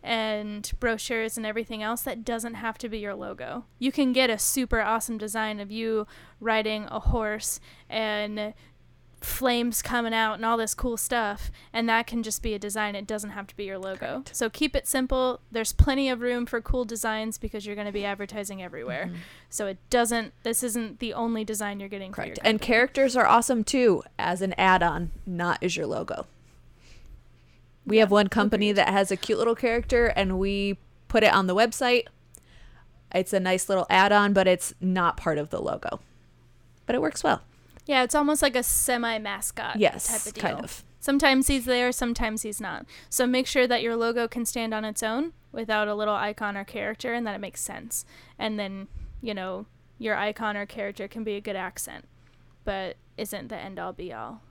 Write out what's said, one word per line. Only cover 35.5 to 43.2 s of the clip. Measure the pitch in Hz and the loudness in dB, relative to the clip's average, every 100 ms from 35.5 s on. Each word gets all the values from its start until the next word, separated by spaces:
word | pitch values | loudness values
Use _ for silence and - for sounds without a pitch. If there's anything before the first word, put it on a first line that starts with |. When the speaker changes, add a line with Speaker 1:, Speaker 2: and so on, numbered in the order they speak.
| - | -4
Speaker 2:
logo. | - - - - - - - _ _ _ _ _ - | -4 -4 -6 -8 -12 -20 -20 _ _ _ _ _ -2
But | 247 | 0
it | |
works | 311 - | 0 0
well. | - - - - - - - | 0 0 -2 -20 -20 -18 0
Speaker 1:
Yeah, | 269 | 2
it's | 247 | 4
almost | 302 294 302 | 2 2 4
like | 285 247 | 2 2
a | |
semi-mascot | 247 - - 240 233 220 214 196 - - - 208 | 0 0 2 0 0 -2 -4 -6 -6 -6 -4 2
Speaker 2:
Yes, | 226 - - | 2 2 -4
Speaker 1:
type | 226 - 214 | -2 -4 -4
of | |
Speaker 2:
kind | 196 143 | -4 -4
Speaker 1:
deal. | - | -8
Speaker 2:
of. | - - - | -12 -16 -8
Speaker 1:
Sometimes | - 277 285 262 262 | 0 4 6 6 4
he's | 277 240 | 2 2
there, | 247 247 | 2 2
sometimes | 247 240 233 233 220 | 0 -2 -2 -2 -2
he's | 220 202 | -8 -8
not. | 202 156 - - - | -8 -8 -12 -20 -6
So | - | 0